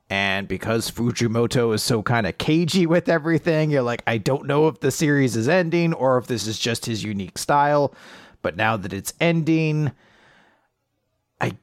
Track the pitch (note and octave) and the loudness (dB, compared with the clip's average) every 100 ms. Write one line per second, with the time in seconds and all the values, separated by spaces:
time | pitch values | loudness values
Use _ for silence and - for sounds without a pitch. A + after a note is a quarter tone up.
0 | - G2 G2 F#2+ F#2+ F#2 G#2+ A2+ G#2+ - | -6 -2 0 -2 -4 -6 -2 -2 -2 -4
1 | A#2+ A2+ A#2 A2+ A#2+ B2+ A#2 G#2+ - A#2 | -2 0 0 2 0 2 2 0 0 0
2 | G2 A#2+ G2 - - D#3 E3+ F#3+ E3 E3+ | 0 0 0 -2 0 2 2 2 2 2
3 | E3 E3 D3+ E3 - D#3 D#3 C#3+ A#2+ A#2+ | 2 0 0 0 0 0 2 0 0 -2
4 | - A2+ G#2 C#3 C3 C#3+ D#3 - C#3+ - | -2 -2 0 -2 0 2 2 2 -2 0
5 | D#3 C#3+ C3 A2+ A2+ F#3 E3 E3+ E3+ D#3+ | 2 4 2 2 2 2 2 2 0 2
6 | C3 B2+ A2 A#2 G#2 G#2+ B2 A#2 - A2 | 2 2 0 -4 -4 -4 -2 -4 -4 -6
7 | G2+ G2+ F2+ - - C#3+ C#3+ D3 C#3+ - | -4 -6 -6 -6 0 2 4 2 0 -4
8 | - - - - - E2+ A2 A2+ F#2 G2 | -20 -20 -20 -8 -6 -2 0 0 -4 -8
9 | - - E3 E3 D#3 D#3+ D#3 D3+ D3+ - | -8 -2 0 2 2 0 0 0 -2 -6
10 | _ _ _ _ _ _ _ _ _ _ | _ _ _ _ _ _ _ _ _ _
11 | _ _ _ - - F#2+ | _ _ _ -8 -6 -6